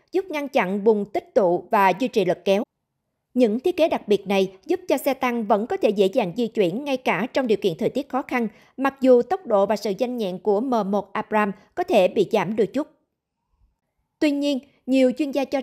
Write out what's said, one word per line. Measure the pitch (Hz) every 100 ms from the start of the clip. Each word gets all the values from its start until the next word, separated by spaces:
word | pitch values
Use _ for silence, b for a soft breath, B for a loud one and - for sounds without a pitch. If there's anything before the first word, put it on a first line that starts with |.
| b
giúp | 349
ngăn | 381 302 285
chặn | 262 185 202
bùn | 208 208
tích | 202 349 -
tụ | 262 180 175 -
và | 214 190 180
duy | 254
trì | 226
lực | 180 165
kéo. | - 196 262 _ _ _ _ _ _
Những | 247 240 226
thiết | 359 349
kế | 320
đặc | 294 -
biệt | 196 190
này | 196 190 - -
giúp | 359 -
cho | 277
xe | 285
tăng | 262 254 240
vẫn | 208 208 240
có | 381
thể | 247
dễ | 202 190
dàng | 247 190 190
di | 226
chuyển | 226 180 208
ngay | 285 262
cả | 247 175 240
trong | 294 254
điều | -
kiện | 196 -
thời | 208
tiết | 247 294
khó | 254
khăn, | 294 254 220 b b b
mặc | 269 269
dù | 262 247
tốc | 240 381 240
độ | 202 202
và | 208
sự | 220 190
nhanh | 247 247
nhẹn | 196 180
của | 214 202
M | 269
một | 240 190 202 -
Abrams | 214 - 214 208 - b
có | -
thể | 359 240 185
bị | - 180
giảm | 214 175 220
đôi | 196
chút. | 262 311 _ _ _ _ _ _ _ _ _ _ _ _ _
Tuy | 302
nhiên, | 285 285 269 - b -
nhiều | 269 254 247
chuyên | 294
gia | 269
cho | 269 277